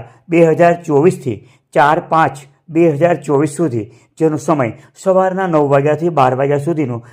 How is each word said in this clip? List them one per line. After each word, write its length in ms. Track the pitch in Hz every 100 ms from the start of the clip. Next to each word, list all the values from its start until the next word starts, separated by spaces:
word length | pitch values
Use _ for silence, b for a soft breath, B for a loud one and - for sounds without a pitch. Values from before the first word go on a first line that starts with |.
| 117 b -
બે 100 | 165
હજાર 300 | 165 156 175 170 165
ચોવીસથી 580 | 143 170 180 131 101 b b _
ચાર 240 | 165 147 160 160
પાંચ 280 | 160 151 - - _ -
બે 140 | 160 170
હજાર 240 | 143 170 175 -
ચોવીસ 300 | 139 151 147
સુધી, 340 | 160 120 104 b b -
જેનો 180 | 160 151
સમય 400 | - 156 117 - b
સવારના 520 | _ 190 190 190 185 190
નવ 180 | 160 143
વાગ્યાથી 440 | 143 143 147 170 151
બાર 140 | 127
વાગ્યા 320 | 127 139 143 143
સુધીનો 360 | 156 135 120 b